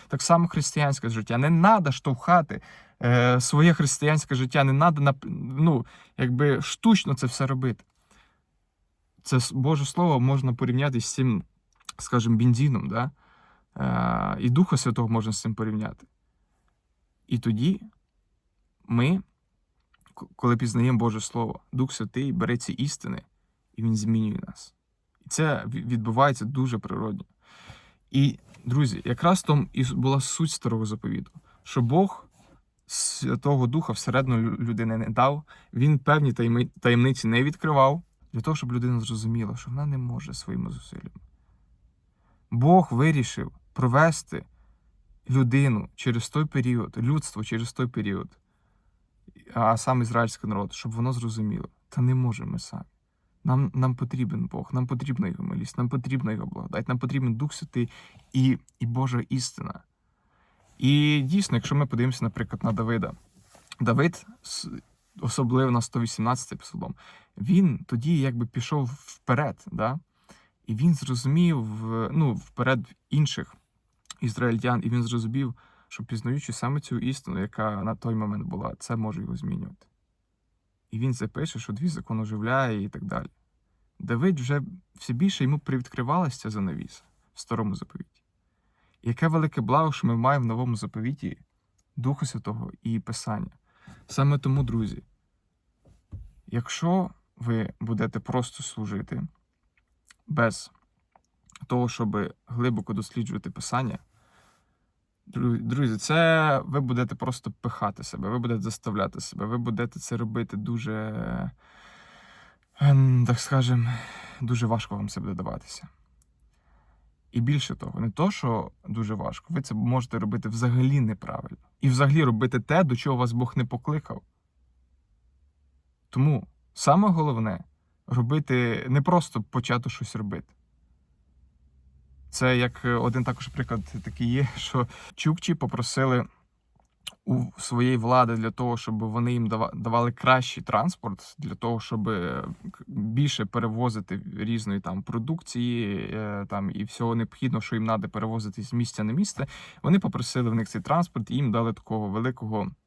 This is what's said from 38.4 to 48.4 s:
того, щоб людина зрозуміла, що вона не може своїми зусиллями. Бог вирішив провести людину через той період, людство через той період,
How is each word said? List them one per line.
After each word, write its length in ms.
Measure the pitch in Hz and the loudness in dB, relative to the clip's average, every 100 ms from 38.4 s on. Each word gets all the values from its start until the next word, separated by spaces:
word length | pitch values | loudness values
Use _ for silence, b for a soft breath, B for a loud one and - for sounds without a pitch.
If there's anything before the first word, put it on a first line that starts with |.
того, 140 | 131 151 | -2 -2
щоб 180 | 127 | -2
людина 260 | 120 123 123 | 0 0 0
зрозуміла, 560 | 107 110 110 113 104 117 | -2 -2 -2 -2 -2 -6
що 140 | - | -6
вона 160 | 127 147 | -4 -2
не 120 | 135 | -2
може 360 | 123 120 151 | -4 -6 -8
своїми 380 | - - - - | -10 -6 -4 -4
зусиллями. 500 | - - - - - - _ _ _ _ _ _ _ _ _ _ _ _ | -6 -12 -14 -16 -18 -20 _ _ _ _ _ _ _ _ _ _ _ _
Бог 360 | 117 139 185 - | 2 8 8 8
вирішив 600 | 120 156 151 120 - - - _ | 4 4 4 0 -4 -8 -10 _
провести 720 | - 127 131 165 151 - - - _ _ _ _ _ _ _ - | 0 2 6 4 4 -6 -12 -12 _ _ _ _ _ _ _ -2
людину 600 | 131 123 135 139 107 92 - | 2 4 4 4 2 -2 -6
через 340 | 131 117 - | -2 -2 -2
той 160 | 147 151 | -2 0
період, 520 | 139 127 120 101 - | 0 0 0 -2 -2
людство 460 | 120 151 - 104 | 0 0 -2 -8
через 300 | 107 113 117 | -6 -4 -4
той 140 | - 127 | -4 -4
період, 500 | 120 98 92 - - | -2 -4 -4 -8 -16